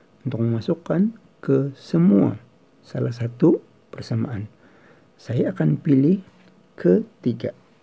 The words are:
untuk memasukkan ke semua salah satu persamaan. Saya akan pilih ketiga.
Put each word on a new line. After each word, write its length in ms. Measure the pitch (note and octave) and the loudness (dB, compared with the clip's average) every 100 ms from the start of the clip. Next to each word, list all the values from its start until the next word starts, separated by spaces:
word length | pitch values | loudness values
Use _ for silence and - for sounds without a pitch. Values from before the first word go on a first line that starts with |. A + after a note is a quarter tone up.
| _ _ B2+ | _ _ -8
untuk 160 | A2+ A#2 | -4 -2
memasukkan 640 | A2+ - E3 - D#3+ G#3+ - _ _ | -2 -4 -4 -2 0 0 -4 _ _
ke 320 | - C3+ C#3 | 0 0 0
semua 640 | - - E3 F#3 G2+ A#2 A2 - _ _ _ - | -8 -2 2 4 4 2 -2 -14 _ _ _ -10
salah 240 | B2+ B2 | -6 -4
satu 480 | A#2 A#2 - E3 - - _ _ | -4 -8 0 2 2 -4 _ _
persamaan. 560 | - - A2+ - G#2 G#2+ _ _ _ _ _ _ _ | -14 -6 -4 -4 -8 -12 _ _ _ _ _ _ _
Saya 320 | - A#2+ D4 | -6 -4 -4
akan 320 | F#3 D#3 C#3+ | -2 -2 0
pilih 400 | D#3+ C3+ D3 G3 - _ _ _ _ - | 2 2 4 0 -4 _ _ _ _ -2
ketiga. 720 | F3 G3 - _ B2 A#2 G#2 - _ _ | 2 2 0 _ -6 -6 -8 -12 _ _